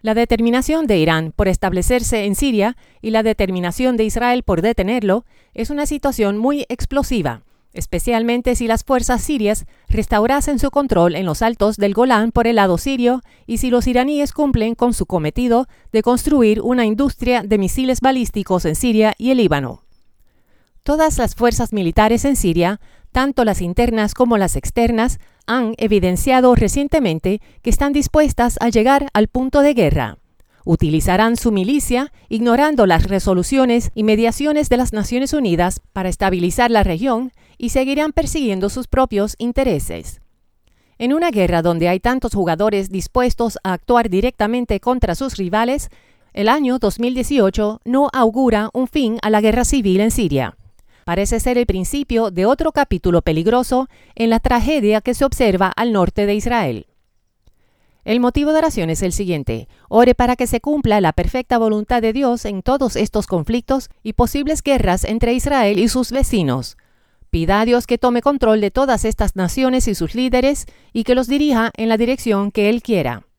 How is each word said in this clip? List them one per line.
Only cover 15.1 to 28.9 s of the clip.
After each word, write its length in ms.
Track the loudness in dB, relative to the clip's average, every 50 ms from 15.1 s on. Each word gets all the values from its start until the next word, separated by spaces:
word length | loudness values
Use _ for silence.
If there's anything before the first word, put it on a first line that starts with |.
| -4 -2 -2 -2 -2 -2 0 2 2 2 0 -2 -8 _ _ -4
de 120 | -2 0 2
construir 580 | 2 0 0 2 0 2 4 4 4 4 2
una 240 | 0 -2 0 0 2
industria 580 | 0 0 0 0 -2 -2 -4 -2 0 0 0 0
de 140 | 0 0
misiles 460 | 0 0 0 0 -2 0 0 0 0 2
balísticos 640 | 0 0 2 -2 -4 -4 -6 -4 -2 -2 0 0
en 80 | -2 -2
Siria 400 | 0 0 0 4 4 4 2 2
y 140 | _ 0 0
el 80 | 2 4
Líbano. 460 | 4 2 2 0 -2 -4 -8 -12 _ _ -20 _ _ _ _ _ _ _ _ _ _ _ _ _ _ _ _ -12 _
Todas 340 | -2 2 2 2 2 2
las 180 | 0 -2 -2 -2
fuerzas 380 | 0 0 0 2 0 -4 -2 -2
militares 540 | -2 -2 0 2 2 4 4 2 2 2
en 100 | 0 0
Siria, 420 | 0 0 0 2 2 0 0 -2 -4 -10 -20 _ _ _ -6
tanto 320 | -2 -2 -2 0 0 0 2
las 200 | 2 0 -2 -2
internas 500 | -4 0 0 0 0 2 0 -2 -2 0
como 240 | 0 0 2 2
las 200 | 2 2 0 -2
externas, 640 | -4 -6 -4 -2 0 0 0 2 0 0 0 -2 -4 -10 -18 _ _ _
han 260 | -4 -2 -2 -2 -2 -4 -4
evidenciado 760 | -2 2 2 2 2 0 -2 0 0 2 2 4 6 6 6
recientemente 840 | 6 4 2 0 -2 -2 0 0 0 0 0 -2 -2 -2 -4 -4 -4 -6 _ _ -10 -2
que 80 | 0
están 240 | 0 2 2 0 0
dispuestas 640 | -2 -2 0 2 2 2 2 2 0 0 0 0 -2
a 80 | -2 0
llegar 400 | 2 2 4 4